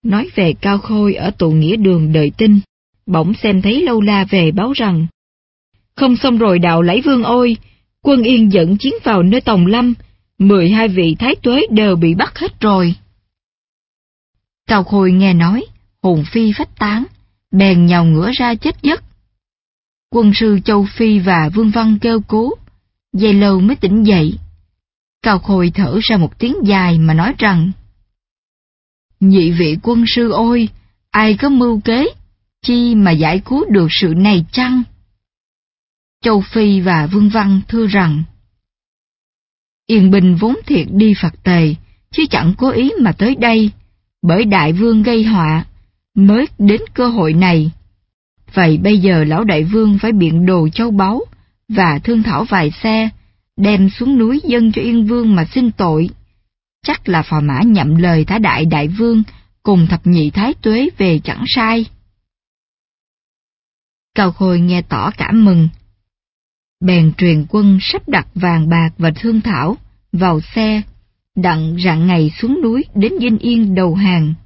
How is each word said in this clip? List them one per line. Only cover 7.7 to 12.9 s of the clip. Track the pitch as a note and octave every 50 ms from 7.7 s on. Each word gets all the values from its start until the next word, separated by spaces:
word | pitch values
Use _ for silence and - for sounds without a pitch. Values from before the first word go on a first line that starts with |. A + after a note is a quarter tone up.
| _ _ _ _ _ _
quân | _ C#4+ C#4 B3+
Yên | A3+ A#3 C4 A#3 A3 G#3
dẫn | F#3+ F#3+ E3 E3 G3 G#3
chiến | - C4 G#4+ A#4 -
vào | C4 A3 F#3+
nơi | F3 F3+ G#3+ B3+
Tòng | - - A3 F#3 F3
Lâm, | F3+ G#3+ A#3+ B3 B3 A#3 - - _ _ _ _ _ _ _
mười | F#3+ G3 G3+ F#3+ E3+ F3
hai | G#3 A3 A3+ A3
vị | F#3 F#3 F3 E3 D#3 -
thái | - B3+ D4+ -
tuế | - B3 B3 C#4 F4+ A4
đều | A3+ G#3+ G#3+ G#3 F#3
bị | E3+ E3 E3 E3+
bắt | F#3 - - - -
hết | D#4+ G4 - -
rồi." | - G#3 G3+ F#3+ F3+ E3+